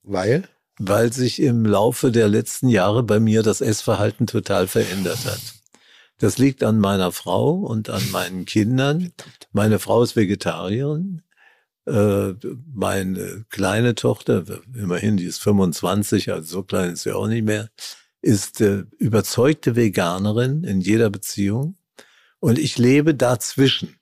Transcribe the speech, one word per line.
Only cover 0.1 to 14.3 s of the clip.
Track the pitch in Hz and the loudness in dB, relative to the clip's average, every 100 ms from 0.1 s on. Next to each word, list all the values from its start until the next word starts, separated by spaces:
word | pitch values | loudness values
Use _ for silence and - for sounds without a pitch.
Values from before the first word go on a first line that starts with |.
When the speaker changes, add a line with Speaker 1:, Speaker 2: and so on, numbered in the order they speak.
| 95 95 147 190 _ _ _ | -2 0 0 -2 _ _ _
Speaker 2:
Weil | 95 104 120 | 0 2 2
sich | 127 127 - | 0 -2 2
im | 151 120 110 | 2 4 4
Laufe | 98 113 127 135 | 4 2 2 2
der | 117 107 | 4 4
letzten | 110 113 - 131 | 2 -2 -2 2
Jahre | 107 92 110 | 4 4 2
bei | 113 107 | 2 2
mir | 110 110 | 4 4
das | 110 98 | 2 0
Essverhalten | 113 107 - 98 107 - 117 | 0 -2 0 0 0 0 -2
total | 107 - 95 95 | -2 0 0 2
verändert | 113 104 92 90 80 - | 0 -2 -2 -4 -4 -6
hat. | - - - _ _ _ - _ _ | -8 -12 -18 _ _ _ -20 _ _
Das | 104 - | -2 2
liegt | 135 131 | 0 2
an | 113 110 | 0 2
meiner | 98 98 90 | 2 2 0
Frau | - - 95 123 | -4 -2 0 2
und | 180 202 113 110 | 0 -2 -4 -4
an | 101 120 | -4 -4
meinen | 95 90 92 85 | -4 -4 -8 -2
Kindern. | 107 104 127 139 156 175 - - - - | 0 2 2 2 0 -4 -10 -20 -20 -6
Meine | - 107 104 | 0 2 2
Frau | - 110 | 2 2
ist | 120 - | 2 2
Vegetarierin. | 95 98 90 82 90 110 143 151 190 165 - _ _ _ _ _ - | 0 0 -4 -6 -4 -4 -4 -4 -6 -8 -14 _ _ _ _ _ -4
Äh, | 110 104 101 98 92 - 120 160 | 2 2 2 -2 -6 -12 -14 -14
meine | 117 95 98 95 92 95 92 - | -6 -4 -2 -4 -6 -8 -12 -14
kleine | - 95 104 123 113 | -4 -2 2 0 0
Tochter, | 123 110 - | -2 -2 0